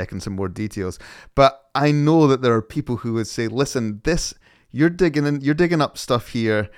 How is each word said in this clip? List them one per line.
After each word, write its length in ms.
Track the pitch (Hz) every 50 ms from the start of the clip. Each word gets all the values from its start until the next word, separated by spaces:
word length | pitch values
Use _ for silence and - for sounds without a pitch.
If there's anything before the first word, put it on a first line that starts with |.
second, 200 | 92 - 98 95
some 120 | - 104 98
more 140 | 95 98 92
details. 500 | 87 104 107 104 - 104 92 92 90 - - - - - - - -
But 280 | 135 139 135 - - _ _ -
I 180 | 139 143 147
know 360 | 147 147 147 151 160 160 151 139
that 140 | 135 127
there 120 | 127 123 117
are 80 | 110
people 360 | 107 - - 147 - - 123 107
who 160 | - 117 113
would 140 | 113 110 -
say, 200 | - - 117 110
"Listen, 540 | 110 127 143 143 - 135 113 107 107 104 -
this, 300 | 151 165 160 - - - - _ _ _ _ _ _
you're 180 | - 120 151 170
digging 360 | 175 175 190 170 139 147 143
in, 140 | 147 147 139
you're 160 | 135 143 151
digging 240 | 156 175 170 175 160
up 180 | 143 131 - -
stuff 300 | - - 127 117 - -
here, 400 | - 120 113 110 107 107 104 - -